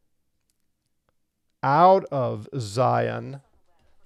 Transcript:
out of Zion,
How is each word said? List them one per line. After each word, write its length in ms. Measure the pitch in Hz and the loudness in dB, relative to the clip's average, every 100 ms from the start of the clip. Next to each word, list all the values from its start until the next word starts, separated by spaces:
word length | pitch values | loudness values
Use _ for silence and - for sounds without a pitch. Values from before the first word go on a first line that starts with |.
| _ _ _ _ _ _ _ _ _ _ _ _ _ _ _ _ | _ _ _ _ _ _ _ _ _ _ _ _ _ _ _ _
out 420 | 135 147 185 190 - | 0 4 6 6 2
of 420 | 143 117 113 107 - | -4 -4 -6 -8 -10
Zion, 800 | 107 107 123 120 117 113 123 139 - _ _ _ _ _ | -6 -2 0 0 -2 -6 -10 -16 -20 _ _ _ _ _